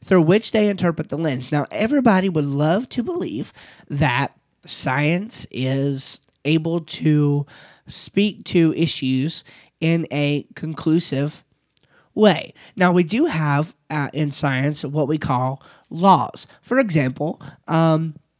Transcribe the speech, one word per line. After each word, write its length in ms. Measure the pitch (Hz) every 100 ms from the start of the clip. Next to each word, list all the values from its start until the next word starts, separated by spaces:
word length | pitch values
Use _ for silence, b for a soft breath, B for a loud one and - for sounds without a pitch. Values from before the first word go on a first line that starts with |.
through 180 | - 185
which 300 | 160 208 -
they 160 | 214 214
interpret 400 | 190 175 156 143
the 100 | 147
lens. 340 | 165 131 123
Now, 140 | 147 -
everybody 560 | 107 226 294 247 190 190
would 180 | 160 143
love 440 | 139 151 190 254
to 140 | -
believe 500 | 233 339 165 104 151 B B B B
that 480 | 139 147 123 139 _ _ _ -
science 800 | - - 131 147 175 220 - -
is 680 | - 131 135 143 135 - - _ _
able 380 | - 160 160 170
to 640 | 165 - 156 151 147 143 143 B B B B
speak 580 | - - - 208 - -
to 280 | 180 165 -
issues 720 | 160 - 131 131 147 - - B B -
in 260 | 160 165 160
a 340 | 143 147 147 - -
conclusive 880 | 160 156 160 160 - 135 143 - _ _ _ _ b b b -
way. 380 | 214 156 - - B -
Now, 160 | 180
we 120 | 180
do 220 | 165 220 320
have, 500 | 165 151 143 160 - -
uh, 200 | 151 139
in 200 | 143 147
science 520 | 139 143 131 143 147
what 240 | 139 147 135
we 100 | 156
call 440 | 151 127 131 135 b b b
laws. 580 | 160 190 160 117 - - b
For 180 | - 254
example, 600 | 233 160 131 - 151 - B B -
um, 480 | 165 165 156 160 147 _